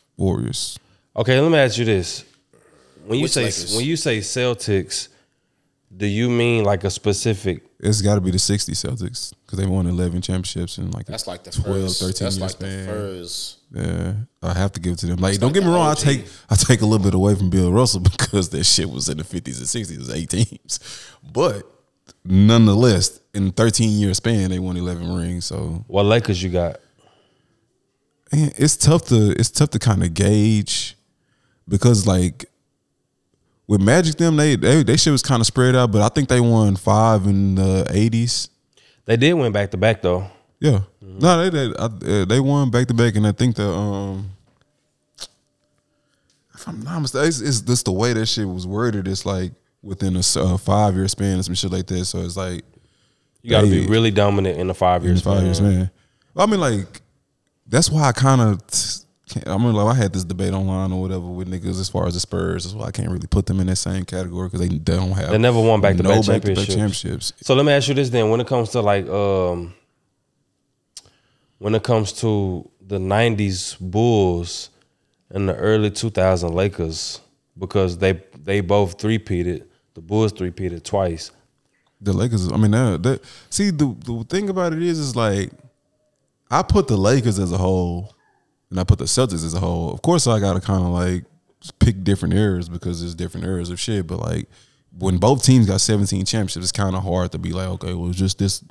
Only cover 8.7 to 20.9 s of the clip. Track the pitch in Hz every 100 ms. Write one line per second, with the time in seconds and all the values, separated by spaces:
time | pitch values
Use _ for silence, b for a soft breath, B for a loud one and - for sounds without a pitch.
8.7 | - - 113 - 123 - - _ 95 95
9.7 | 95 90 87 90 90 90 92 90 - 85
10.7 | - 92 85 - 113 - 90 95 - 98
11.7 | 98 95 92 95 95 104 95 92 - 95
12.7 | 95 95 107 101 92 87 - - - _
13.7 | - 87 85 87 104 123 _ 82 87 98
14.7 | - 87 87 85 90 95 101 123 180 180
15.7 | 175 156 151 143 135 - B B 101 -
16.7 | 120 107 107 98 92 101 98 95 92 90
17.7 | 101 127 98 95 - - 101 85 76 -
18.7 | - 82 64 69 73 - 87 71 62 62
19.7 | 120 92 71 64 69 85 90 113 - -
20.7 | - B